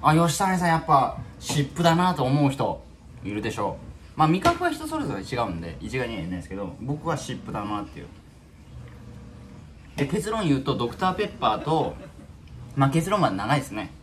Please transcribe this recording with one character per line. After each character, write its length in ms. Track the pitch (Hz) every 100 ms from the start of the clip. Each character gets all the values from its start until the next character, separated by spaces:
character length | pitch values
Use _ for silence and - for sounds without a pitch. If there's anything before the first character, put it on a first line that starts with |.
あ、 120 | 147
吉 240 | 156 170 -
谷 220 | 190 185
さ 60 | 175
ん 20 |
や 100 | 165
っ 80 | -
ぱ 320 | 147 120 - - -
湿 300 | - 151 139 -
布 60 |
だ 140 | 170 165
な 180 | 180
と 100 | 175
思 240 | 127 143 139
う 40 |
人 320 | - 110 - - - - -
い 80 | 101
る 100 | 104
で 100 | 110
し 60 | -
ょ 200 | 101 - - - - -
う。 40 |
ま 60 | 156
あ、 20 |
味 140 | 180
覚 220 | 339 339
は 80 | 359
人 160 | 302 311
そ 120 | 320
れ 60 | 202
ぞ 100 | 98
れ 80 |
違 140 | 92 123
う 120 | 113
ん 100 | 85
で、 160 | 82 80
一 160 | 78 127
概 100 | 120
に 80 | 110
は 40 |
言 80 | 82
え 20 |
な 60 | 90
い 20 |
で 60 |
す 60 | 78
け 60 | 95
ど、 200 | 101 -
僕 280 | 127 147 160
は 80 | 151
湿 220 | - 127
布 80 | -
だ 140 | 110 104
な 160 | 104
っ 40 | 101
て 120 | -
い 40 |
う。 20 | - - - - - - - - - - - - - - - - - - - -
で、 100 | 139
結 240 | 180 208
論 180 | 220 185
言 100 | 135
う 40 |
と、 140 | 135 135
ド 120 | 117
ク 100 | -
タ 100 | 185
ー 80 | 185
ペ 80 |
ッ 60 | 208 -
パ 160 | - 180
ー 80 |
と、 320 | - 160 - - - - - - - - - -
ま 120 | 135
あ、 20 |
結 200 | 151 165
論 120 | 202
ま 80 | 135
で 80 | 95
長 180 | 107 147
い 40 |
で 40 | -
す 60 |
ね。 200 | 110 101 -